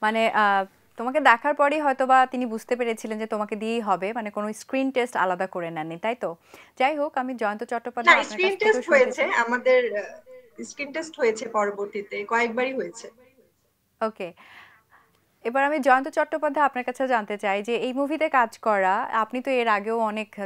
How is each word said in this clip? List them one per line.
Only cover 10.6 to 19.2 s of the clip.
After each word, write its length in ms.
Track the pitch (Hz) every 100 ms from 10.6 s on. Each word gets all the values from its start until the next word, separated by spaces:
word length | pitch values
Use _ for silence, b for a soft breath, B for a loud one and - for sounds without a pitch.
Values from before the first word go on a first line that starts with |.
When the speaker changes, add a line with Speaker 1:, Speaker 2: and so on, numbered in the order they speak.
Speaker 2:
screen 300 | 240 - 285
test 260 | 302 320 -
হয়েছে 300 | 240 220 -
পরবর্তীতে, 760 | 214 202 202 202 208 202 202
কয়েকবারই 500 | 202 233 240 226 262
হয়েছে। 360 | 262 175 170 - - _ _ _ _ _ _ _ -
Speaker 1:
ওকে। 300 | 220 214 180 180 B B B B B B B _ _ _
এবার 200 | 233 254
আমি 140 | 277 311
জয়ন্ত 300 | 269 262 277
চট্টোপাধ্যায় 580 | 311 302 311 302 285 277
আপনার 180 | 254
কাছে 240 | 247 247 262
জানতে 300 | 240 208 208
চাই 240 | 208 202
যে 140 | 208 233
এই 160 | 254
মুভিতে 360 | 254 277 311 311
কাজ 300 | 262 233 -
করা, 440 | 226 208 185 202
আপনি 380 | 262 226